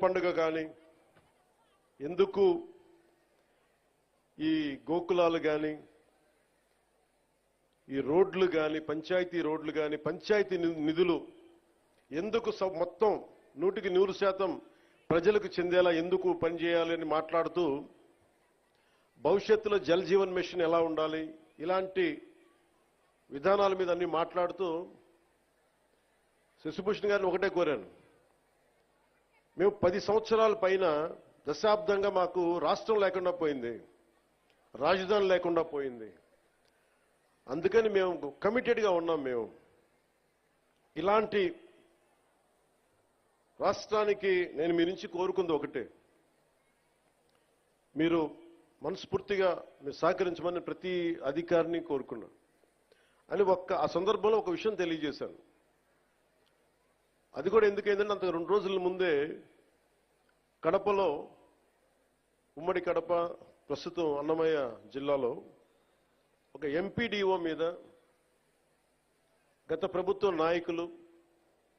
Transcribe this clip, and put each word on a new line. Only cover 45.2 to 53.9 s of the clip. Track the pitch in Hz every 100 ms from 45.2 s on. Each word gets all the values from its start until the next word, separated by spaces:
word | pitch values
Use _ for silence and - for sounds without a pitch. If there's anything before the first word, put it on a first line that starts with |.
| 185 190 175 147
ఒకటే, | 143 135 104 - _ _ _ _ _ _ _ _ _ _ _ _ _ _ _ _ _ _ _ 143
మీరు | 165 165 151 - - - _ _ 190
మనస్ఫూర్తిగా | 190 - 190 - 196 185 - - -
మీరు | 139 -
సహకరించమని | 160 185 180 170 170 175 151
ప్రతి | 151 185 180 170 165 135
అధికారిని | 151 170 170 160 170 165
కోరుకున్నా | 139 120 117 90 - _ _ _ _ _ _ _ _ -
అని | 175 190
ఒక్క, | 180 - 175
ఆ | 147